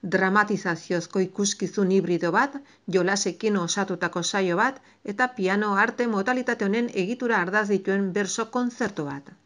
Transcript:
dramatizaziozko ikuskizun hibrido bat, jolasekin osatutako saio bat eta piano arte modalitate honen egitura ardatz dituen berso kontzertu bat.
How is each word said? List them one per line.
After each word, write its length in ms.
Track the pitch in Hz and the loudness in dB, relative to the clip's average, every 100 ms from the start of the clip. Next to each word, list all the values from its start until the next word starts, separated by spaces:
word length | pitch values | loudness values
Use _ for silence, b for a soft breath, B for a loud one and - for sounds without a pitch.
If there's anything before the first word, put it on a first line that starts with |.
dramatizaziozko 1200 | 185 180 190 202 202 202 185 165 - 175 165 196 | 0 0 4 4 2 0 -2 -6 -2 -4 -2 -2
ikuskizun 680 | 185 190 202 - 190 208 190 196 | -2 0 -2 -2 -4 0 4 4
hibrido 380 | 170 175 170 196 | 2 0 2 2
bat, 240 | 277 277 B B - 180 | 0 -4 B B -2 2
jolasekin 600 | 180 196 202 170 214 202 | 2 2 -2 -2 0 0
osatutako 600 | 170 202 196 175 175 175 | 0 -2 -2 -2 -2 -2
saio 360 | 175 202 190 175 | -2 0 0 2
bat 240 | 226 269 b b - | 0 -2 b b -10
eta 240 | 202 247 247 | -2 -2 0
piano 340 | 185 202 214 196 233 | 0 2 2 2 2
arte 220 | 240 240 | 2 0
modalitate 580 | 208 202 254 254 233 202 | 0 0 0 -2 -2 0
honen 260 | 220 240 | 0 0
egitura 460 | - 185 240 240 220 175 | -2 -2 -2 0 2 2
ardatz 220 | 208 208 | 0 2
dituen 420 | 196 196 196 196 | 0 2 0 0
berso 380 | 185 196 - 220 | 0 -2 -2 -4
kontzertu 560 | 247 247 233 214 202 147 | -2 -2 -2 -4 -4 -6
bat. 240 | 139 - - | -8 -14 -20